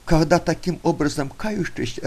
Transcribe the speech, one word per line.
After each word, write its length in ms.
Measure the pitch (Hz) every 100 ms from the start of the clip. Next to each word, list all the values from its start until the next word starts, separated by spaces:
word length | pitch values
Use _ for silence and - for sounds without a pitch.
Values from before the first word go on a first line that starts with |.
когда 340 | - 156 156 170
таким 400 | 170 156 180 165
образом 460 | 170 151 147 147 139
кающийся 720 | - 214 208 160 - 120 -